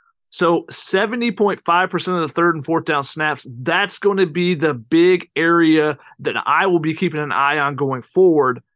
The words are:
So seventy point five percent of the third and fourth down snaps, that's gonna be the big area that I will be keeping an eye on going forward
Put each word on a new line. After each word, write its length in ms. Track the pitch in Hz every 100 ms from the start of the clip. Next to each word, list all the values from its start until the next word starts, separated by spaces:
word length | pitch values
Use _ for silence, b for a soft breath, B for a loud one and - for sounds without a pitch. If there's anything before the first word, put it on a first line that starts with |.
| _ _ _
So 300 | - 175 165 -
seventy 600 | - - 190 214 240 233
point 300 | 190 202 - -
five 240 | 175 185
percent 260 | 180 185 180
of 100 | 147
the 80 |
third 220 | 170 170 160
and 80 |
fourth 220 | 139 165 165
down 180 | 147
snaps, 420 | 131 156 151 135 -
that's 500 | 120 131 175 196 -
gonna 260 | 202 196 175
be 300 | 165 180 165
the 180 | 160
big 560 | 123 107 165 180 180 - -
area 600 | 165 170 160 156 151 143 B -
that 220 | 135 110 -
I 220 | 156 196
will 120 | 170
be 160 | 156 156
keeping 240 | 175 151
an 140 | 147
eye 240 | 104 139 151
on 180 | 143 143
going 260 | 135 127
forward 600 | - 180 185 151 127 120 -